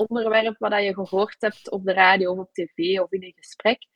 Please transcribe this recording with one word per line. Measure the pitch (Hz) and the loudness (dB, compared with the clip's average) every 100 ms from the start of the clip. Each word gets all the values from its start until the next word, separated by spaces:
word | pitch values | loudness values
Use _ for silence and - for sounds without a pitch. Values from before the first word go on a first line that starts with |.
| 220 | -4
onderwerp | 233 220 220 220 214 | -2 0 2 0 -2
wat | 214 | -2
dat | 208 | 0
je | 202 | -2
gehoord | 190 185 190 208 - | -4 -4 -2 -2 -2
hebt | 214 - - | -4 -4 -10
op | 196 | -6
de | 190 | 0
radio | 185 185 190 180 | 4 6 6 2
of | 185 | -2
op | 185 | -6
T | - 170 | -8 -8
V | - 170 190 | -4 -2 0
of | 175 | -2
in | 190 | -4
een | 185 - | -8 -20
gesprek, | - - 208 247 - | -20 -2 0 0 -4